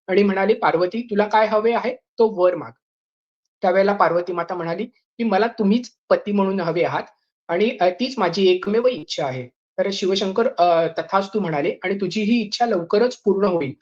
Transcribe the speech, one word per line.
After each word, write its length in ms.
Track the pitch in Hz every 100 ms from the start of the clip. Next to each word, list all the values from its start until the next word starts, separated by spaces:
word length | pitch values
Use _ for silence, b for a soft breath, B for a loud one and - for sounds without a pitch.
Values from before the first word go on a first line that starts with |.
| -
आणि 140 | 190
म्हणाले, 320 | 202 196 196
"पार्वती, 520 | 247 160 160 180 233 240
तुला 140 | 202
काय 220 | 208 214 220
हवे 260 | 214 226
आहे, 220 | 233 226
तो 480 | 254 _ - 220 196
वर 120 | 180
माग." 160 | 170 120 - _ _ _ _ _ _ _ _
त्यावेळेला 300 | 190 185 196
पार्वती 400 | 202 170 170 175
माता 220 | 175 170
म्हणाली 300 | 180 165 175 247
की, 380 | _ _ -
"मला 220 | 226 190 226
तुम्हीच 440 | - 196 233 247 - -
पती 220 | 180 -
म्हणून 280 | 202 190 196
हवे 240 | 165 165
आहात 180 | 147 147 - _ _ _ -
आणि, 280 | 175 220 269
अ, 80 | 180 180
तीच 140 | 262 233
माझी 300 | 180 185 190
एकमेव 380 | 185 196 220 247
इच्छा 400 | 214 151 - 143
आहे." 220 | 131 123
तर 400 | _ _ - 190
शिवशंकर, 560 | 196 185 196 202 196 226 -
अ, 280 | 175 165 165 160
"तथास्तु" 420 | 160 196 196 214
म्हणाले 360 | 175 147 165 -
आणि 100 | 185 196
"तुझी 220 | 185 208
ही 180 | 208 240
इच्छा 260 | 208 - 240
लवकरच 500 | 190 165 208 247 -
पूर्ण 280 | 208 190
होईल," 280 | 196 170 135 -